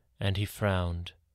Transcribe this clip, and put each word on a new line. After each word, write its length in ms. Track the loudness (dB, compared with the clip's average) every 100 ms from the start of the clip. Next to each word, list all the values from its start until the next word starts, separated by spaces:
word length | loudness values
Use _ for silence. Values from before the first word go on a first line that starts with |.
| _ _
and 160 | 0 0
he 80 |
frowned. 680 | -2 0 2 2 0 -2 -8 -14 _